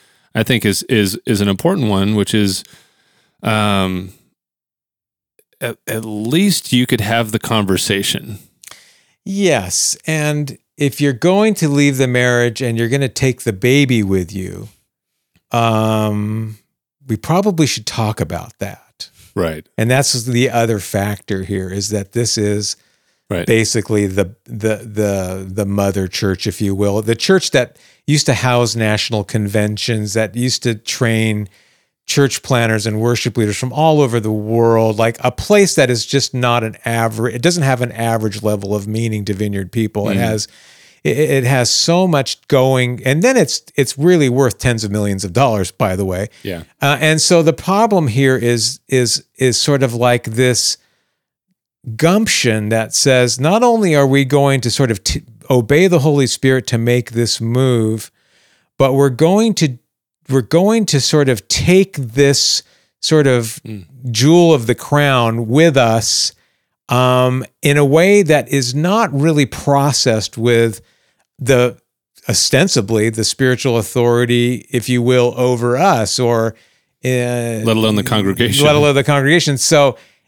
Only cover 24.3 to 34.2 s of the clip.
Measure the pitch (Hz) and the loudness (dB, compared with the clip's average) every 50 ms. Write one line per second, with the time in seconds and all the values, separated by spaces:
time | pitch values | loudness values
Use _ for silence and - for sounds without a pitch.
24.3 | 110 - _ - 120 107 104 110 107 101 - 110 104 104 104 101 98 98 92 92 | -6 -14 _ -16 -10 -6 -4 -4 -4 -4 -8 -8 -6 -4 -2 -2 -2 -4 -4 -6
25.3 | 92 95 95 95 95 107 101 98 98 101 101 98 92 98 95 90 - - - 98 | -8 -10 -12 -8 -6 -6 -4 -2 -2 0 0 0 0 -2 -4 -4 -4 -2 -2 -2
26.3 | 95 - - 110 98 - 110 98 98 95 101 101 98 107 107 107 117 113 - - | -2 -2 -4 -6 -6 -4 -4 -4 -2 0 0 0 0 0 -2 -2 -2 0 0 2
27.3 | 190 185 - - - 135 123 - - _ _ _ _ _ _ - 147 147 - - | 2 2 2 0 0 0 -2 -2 -6 _ _ _ _ _ _ 0 0 0 2 0
28.3 | 127 101 - 127 123 123 120 110 107 117 110 107 107 - - - 117 107 98 - | 0 0 0 0 2 2 0 0 -2 -2 -2 0 -2 -2 -2 -4 -4 -4 -4 -4
29.3 | - 117 104 101 101 107 104 107 107 104 - - 117 107 107 104 98 110 110 98 | -4 -4 -2 -2 0 0 0 -2 -2 -4 -4 -4 -4 -4 -4 -4 -2 -2 -4 -4
30.3 | 98 120 123 127 - - - 123 113 104 - - - - 127 117 113 110 110 110 | -4 -4 -4 -4 -4 -2 -2 -4 -4 -4 -6 -10 -4 -2 0 0 0 0 0 0
31.3 | 107 104 104 - _ _ _ _ _ _ _ _ _ _ _ - - 143 139 131 | -2 -4 -6 -10 _ _ _ _ _ _ _ _ _ _ _ -4 0 2 2 2
32.3 | - - - - 135 120 117 113 110 107 101 113 107 107 113 120 120 - - 123 | 0 -4 -4 -2 0 0 2 0 0 0 -2 -2 -4 -2 0 0 -2 -2 -2 -4
33.3 | - 120 110 104 101 - - 127 123 147 156 160 156 147 143 120 113 120 | -2 -2 -2 -2 -2 -4 -6 -6 -2 0 0 2 2 2 2 2 0 -2